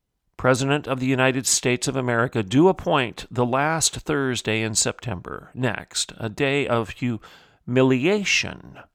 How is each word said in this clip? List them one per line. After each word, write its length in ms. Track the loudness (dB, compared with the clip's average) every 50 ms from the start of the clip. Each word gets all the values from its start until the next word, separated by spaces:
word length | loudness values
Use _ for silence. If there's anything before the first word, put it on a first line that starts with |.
| _ _ _ _ _ _ _ -2
President 500 | 2 2 2 2 2 0 0 0 0 -4
of 120 | -4 -2
the 80 | 0 0
United 400 | 2 2 2 2 2 0 0 0
States 400 | -2 0 0 0 0 0 -2 -2
of 80 | -2
America, 480 | -2 -2 0 0 0 0 0 0 -2 -2
do 240 | 2 4 6 6 6
appoint 580 | 6 2 0 0 0 0 0 -2 -4 -10 -14 -6
the 140 | -2 -2 0
last 500 | 2 2 0 0 0 0 0 0 -2 -2
Thursday 680 | -4 -4 -2 -2 0 0 -2 -2 -4 -2 -2 -2 -2
in 140 | -2 -2 -2
September 720 | -2 -2 -2 -4 -6 -8 -8 -8 -8 -8 -10 -12 -12 -14 -14 -8
next, 580 | -4 -4 -4 -4 -4 -10 -8 -6 -6 -6 -6 -8 -8
a 120 | -8 -8
day 380 | -4 -2 -2 0 0 0 0 0
of 220 | 0 0 0 -2
humiliation 1900 | -6 -6 -4 -4 -4 -4 -8 -14 -20 -20 -20 _ _ _ _ 0 4 4 6 6 4 4 2 2 0 0 0 0 0 0 0 -2 -8 -12 -18 -20 -20 -20 -20 _